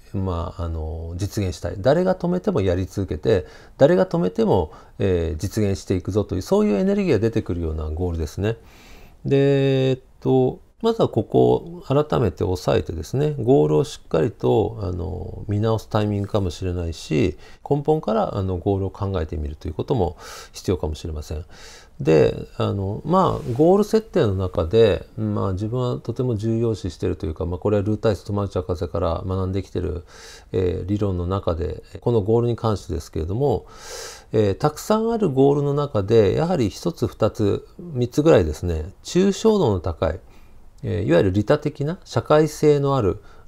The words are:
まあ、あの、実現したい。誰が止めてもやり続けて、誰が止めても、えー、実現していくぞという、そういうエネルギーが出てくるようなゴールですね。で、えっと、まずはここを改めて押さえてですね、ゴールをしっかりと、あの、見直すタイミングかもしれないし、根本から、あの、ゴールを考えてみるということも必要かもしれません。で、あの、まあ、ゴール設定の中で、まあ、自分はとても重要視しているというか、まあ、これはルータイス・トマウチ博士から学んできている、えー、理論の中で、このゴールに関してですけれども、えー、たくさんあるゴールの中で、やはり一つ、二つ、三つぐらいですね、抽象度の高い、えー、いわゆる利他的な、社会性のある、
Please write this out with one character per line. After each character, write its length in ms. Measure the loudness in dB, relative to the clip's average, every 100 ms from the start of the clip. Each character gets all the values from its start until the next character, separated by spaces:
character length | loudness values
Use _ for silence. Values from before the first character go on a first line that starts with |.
| -10
ま 420 | -4 -4 -4 -6 -6
あ、 60 |
あ 40 | -6
の、 460 | -6 -6 -8 -8 -6
実 260 | -6 -2
現 140 | -4 -4
し 40 |
た 100 | -8
い。 60 | -2
誰 260 | 2 2
が 100 | 2
止 140 | 0 0
め 120 | -2
て 100 | 0
も 100 | 0
や 140 | 2
り 100 | 0
続 240 | -2 -4 -4
け 80 | -2
て、 300 | 2 2 0 -14 -8 4
誰 180 | 4 6
が 80 |
止 140 | 2 0
め 100 | 0
て 160 | 0
も、 260 | 2 2 0 -6 -14 -4
え 360 | 0 0 -2
ー、 60 | -4
実 240 | -4 0
現 160 | 0 -2
し 60 | -2
て 80 |
い 80 | -4
く 100 | -2
ぞ 120 | -2
と 100 | -2
い 40 | -2
う、 20 |
そ 180 | 0 2
う 60 | 2
い 80 |
う 20 | 2
エ 80 |
ネ 100 | 2
ル 100 | 0
ギ 40 | 2
ー 40 |
が 40 | 2
出 100 | 2
て 100 | 0
く 140 | -2
る 80 | -4
よ 80 | -4
う 40 |
な 140 | -4 -6
ゴ 220 | -4 -4
ー 20 |
ル 60 | -4
で 80 | -6
す 120 | -2
ね。 200 | -4 -4 -10 -20 -20 -20 -20 -10
で、 640 | 0 2 4 4 2 2 2
え 40 |
っ 60 | 0 -6 -6
と、 400 | 2 2 2 -2 -14 _
ま 120 | -2
ず 100 | 2
は 60 | 0
こ 160 | 0
こ 300 | 0 4 4
を 280 | 2 -2 -10 -2 0
改 160 | 2 2
め 100 | 0
て 140 | 0
押 120 | -2 -2
さ 220 | 0 0
え 60 |
て 80 | -2
で 100 | -8
す 140 | -4 -2
ね、 180 | -2 0
ゴ 240 | 2 4
ー 40 | 4
ル 100 | 2
を 40 |
し 180 | 0 -6
っ 60 | -4
か 140 | 0
り 100 | 0
と、 480 | -2 0 2 0 -2
あ 120 | -6
の、 520 | -6 -6 -8 -10 -10 -4
見 100 | 0
直 220 | 0 0
す 80 | -2
タ 160 | 0
イ 20 | 0
ミ 140 | 0
ン 20 |
グ 60 | 0
か 120 | -2
も 100 | -2
し 140 | -4
れ 80 | -4
な 140 | -4 -6
い 60 |
し、 440 | -6 -2 0 0 -2 -12 -10 -4
根 140 | -2
本 180 | 0 0
か 140 | 0
ら、 220 | -2 -2 -2
あ 60 |
の、 140 | -4 -2
ゴ 180 | 0 0
ー 20 |
ル 80 | -2
を 40 |
考 220 | -4 -4 -2
え 60 | -4
て 100 | -6
み 120 | -8
る 80 | -8
と 100 | -8
い 60 |
う 20 |
こ 80 | -6
と 140 | -2 0
も 200 | 0 -4 -16 -18 -18
必 180 | -8 -4
要 80 | -2
か 80 | -2
も 80 |
し 100 | -6
れ 80 | -8
ま 120 | -10
せ 100 | -8
ん。 100 | -10 -12 -18 -20 -20 -18 -4
で、 460 | 4 6 4 2 -8 -4
あ 140 | -2
の、 300 | -2 -4 -4
ま 360 | 0 2 2 0
あ、 80 | -2
ゴ 200 | 2 4
ー 40 | 4
ル 40 |
設 240 | 4 0 0
定 140 | 0
の 160 | 2 0
中 300 | -2 -2 2
で、 380 | 6 6 4 -4 -6
ま 320 | -4 -2 -2
あ、 40 |
自 120 | -2 -4
分 140 | -2
は 180 | -2 -4
と 160 | -6
て 80 | -4
も 140 | -2 -2
重 240 | 0 0
要 160 | 0 -2
視 160 | -6
し 40 | -4
て 100 | -4
い 20 |
る 80 | -2
と 100 | -4
い 40 |
う 40 |
か、 100 | -4
ま 120 | -4 -2
あ、 20 |
こ 120 | 0
れ 80 | 2
は 40 |
ル 120 | 2
ー 20 | 0
タ 160 | 0
イ 20 |
ス・ 80 | -2
ト 100 | -2
マ 120 | -4
ウ 40 | -2
チ 80 | -4
博 200 | -4 -4
士 100 | -4
か 140 | -2
ら 240 | -2 -2 -4
学 200 | -4 -2
ん 40 |
で 120 | -4
き 60 | -4
て 100 | -6
い 20 |
る、 220 | -6 -6 -12 -20 -20 -20 -6
え 320 | -2 -2 -2
ー、 40 | -2
理 80 | -2
論 200 | 0 -2
の 80 | -2
中 300 | -2 -2 -4
で、 260 | -4 -8 -14 -8
こ 100 | 0
の 80 | 0
ゴ 180 | 2 2
ー 40 |
ル 40 | 2
に 80 |
関 220 | 0 -2 -2
し 100 | -4
て 80 |
で 60 | -8
す 100 | -6
け 80 | -6
れ 80 | -4
ど 80 |
も、 320 | -2 0 -2 -4 -20 -16 -14 -14 -16 -4
え 220 | 0 2
ー、 20 |
た 160 | 2 -2
く 80 | -2
さ 200 | -2 0
ん 120 | 0
あ 80 | 0
る 100 | 0
ゴ 220 | 4 4
ー 60 | 4
ル 60 |
の 100 | 0
中 300 | -2 -2 -2
で、 320 | 2 4 4 2
や 100 | 0
は 80 |
り 160 | 0 0
一 220 | -2 -6
つ、 160 | -4 -4
二 240 | 0 -2
つ、 340 | 0 0 0 -6 -18
三 260 | -8 -4 -2
つ 160 | 2
ぐ 80 | 4
ら 80 | 6
い 60 |
で 100 | 4
す 80 | -2
ね、 300 | -4 -4 -6 -14
抽 300 | -4 0 2
象 260 | 2 2 2
度 140 | 2
の 80 | 0
高 300 | -2 -2 -4
い、 100 | -4 -12 -20 -20 -20 -20 -12
え 160 | -6 -4
ー、 20 |
い 80 | 2
わ 80 | 2
ゆ 60 |
る 80 | 4
利 120 | 2
他 140 | 2 0
的 260 | 0 -4
な、 140 | -6 -6
社 180 | -6 -2
会 240 | 2 4 4
性 320 | 2 4 4
の 180 | 2 2
あ 60 |
る、 180 | 2 0 -6 -20